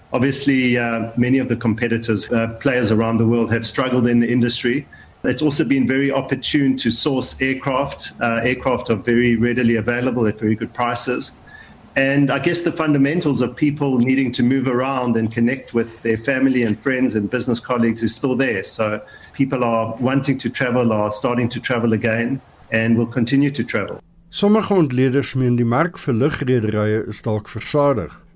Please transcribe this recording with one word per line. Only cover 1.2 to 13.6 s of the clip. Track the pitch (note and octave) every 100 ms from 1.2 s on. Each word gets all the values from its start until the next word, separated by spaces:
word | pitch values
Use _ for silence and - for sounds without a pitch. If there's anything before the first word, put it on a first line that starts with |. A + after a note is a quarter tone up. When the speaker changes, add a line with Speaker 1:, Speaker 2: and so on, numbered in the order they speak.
| B2 C3+
Speaker 1:
of | B2
the | A#2
competitors, | A#2 A2 A#2 A#2 A2+ G#2 -
uh, | A#2 A2+ A2+
players | C#3 B2 A2
around | A2 A2+ A2+
the | A2+
world | A#2 A2+
have | A2+
struggled | A2+ - B2+ B2 A#2+
in | A#2+
the | A#2
industry. | B2+ A#2+ - A#2+ C#3 - - - -
It's | - -
also | D3+ D3
been | A#2+ C3+ A#2+
very | C3 C#3
opportune | C3+ - C3+ - D3 C3+
to | C3 A#2
source | - D3+ C3 A#2+ -
aircraft. | C3 C3 C#3+ C3 C#3+ - - -
Uh, | A#2 A#2
aircraft | A#2+ B2+ C3+ A#2 -
are | G#2+
very | A#2+ A#2 B2 A2+
readily | A#2+ A#2+ A#2 A2+
available | A#2 A#2+ B2+ A#2+ A2
at | -
very | A2 A2
good | A2+
prices. | - A#2+ B2 - B2 - - - - - - - C#3
And | C3+ C#3+ C#3
I | C#3
guess | E3+ E3+
the | E3
fundamentals | D#3 D#3 C#3+ C#3 E3 D3+ A#2+
of | B2
people | -